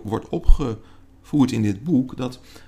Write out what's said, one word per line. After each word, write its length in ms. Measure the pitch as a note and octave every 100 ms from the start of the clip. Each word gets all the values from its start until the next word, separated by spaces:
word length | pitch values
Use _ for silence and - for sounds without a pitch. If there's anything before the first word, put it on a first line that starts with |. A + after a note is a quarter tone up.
wordt 240 | G2+ A2 -
opgevoerd 1200 | F3 - - C3 G#2+ - - - - - D3 B2+
in 100 | A2+
dit 220 | G#2 G2
boek, 320 | D3+ C3 B2+ -
dat 240 | B2+ - - -